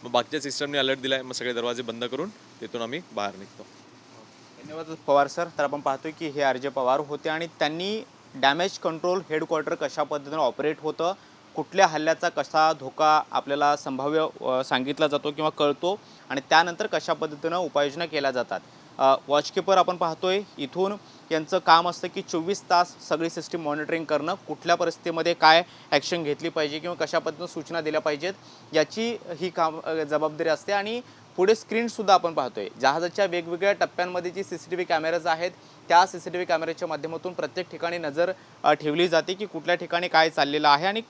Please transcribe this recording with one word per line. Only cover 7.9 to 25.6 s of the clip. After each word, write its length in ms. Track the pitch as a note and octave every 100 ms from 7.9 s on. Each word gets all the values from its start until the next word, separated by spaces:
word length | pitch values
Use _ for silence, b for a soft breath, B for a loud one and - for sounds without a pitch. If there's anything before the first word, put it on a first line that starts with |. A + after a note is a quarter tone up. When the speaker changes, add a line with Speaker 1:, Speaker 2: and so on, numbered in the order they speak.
| A3 - - - C#3
Speaker 2:
डॅमेज 420 | C3+ D3 F#3 -
कंट्रोल 440 | F#3 D#3+ F3 F#3 D#3
हेडक्वार्टर 460 | D#3 D#3+ D#3+ D3 E3+
कशा 280 | D3 -
पद्धतीनं 380 | C#3+ D3+ C#3 D#3
ऑपरेट 380 | C3+ A2+ C#3+ D#3
होतं, 340 | D#3 - E3 G3 B B - -
कुठल्या 320 | D3+ F#3 F#3
हल्ल्याचा 420 | D#3 D#3 D#3+ F3
कसा 440 | D#3 C#3 D#3 D#3
धोका 500 | D#3+ C3 - D#3 D#3 -
आपल्याला 440 | B2+ B2+ C#3+ D3 D3
संभाव्य, 520 | - C3 C#3 D#3 D#3 -
अ, 220 | - B2+
सांगितला 440 | C3 C3 C3 D3 D3+
जातो 240 | C#3+ D3+
किंवा 180 | C#3+ D#3
कळतो 500 | - D3 C#3 E3+ G#3 B B B
आणि 120 | C#3 -
त्यानंतर 380 | D#3+ F3 E3+ -
कशा 260 | D#3+ -
पद्धतीनं 440 | D#3 D#3 D3 D#3+ E3+
उपाययोजना 480 | E3+ D3 C#3+ C#3+ E3+
केल्या 260 | D3+ C#3
जातात. 280 | B2+ A#2 F#2+ - B B -
अ, 180 | C3+ C3+ -
वॉचकीपर 500 | C#3+ D3 - F3+ F#3+
आपण 200 | F3 F3+
पाहतोय 440 | F3 D#3+ F#3 F#3+ G3+ -
इथून 360 | C#3 E3+ F#3+ G#3 B B -
यांचं 280 | D#3+ D#3 F#3+
काम 300 | F3 E3 F3
असतं 180 | E3+ F3+
की 140 | G3+
चोवीस 420 | - F3 E3 G3 -
तास 380 | F3 F3 - -
सगळी 200 | D#3 E3
सिस्टम 300 | E3+ D#3 F3
मॉनिटरिंग 460 | D#3 D3 D3+ E3 D#3
करणं, 280 | D3+ D3+
कुठल्या 420 | F#3+ - D3+ E3 E3+
परिस्थितीमध्ये 580 | E3+ - F3 E3 E3
काय 300 | E3+ D#3 D#3+